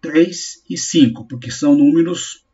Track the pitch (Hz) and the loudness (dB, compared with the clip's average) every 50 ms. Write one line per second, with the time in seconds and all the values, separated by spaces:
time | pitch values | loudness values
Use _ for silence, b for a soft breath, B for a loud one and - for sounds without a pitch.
0 | - 160 151 156 170 180 180 - - - - _ _ _ 175 170 - - - 165 | -12 0 2 2 2 2 0 -10 -14 -14 -16 _ _ _ -10 -10 -8 -2 2 4
1 | 143 117 117 - - - 135 123 - 120 - - - 147 143 147 143 143 156 165 | 4 4 2 -4 -12 -16 -16 -14 -12 -12 -10 -4 0 2 4 4 4 4 4 4
2 | 165 170 175 - - - - _ _ _ | 2 0 -2 -8 -10 -14 -14 _ _ _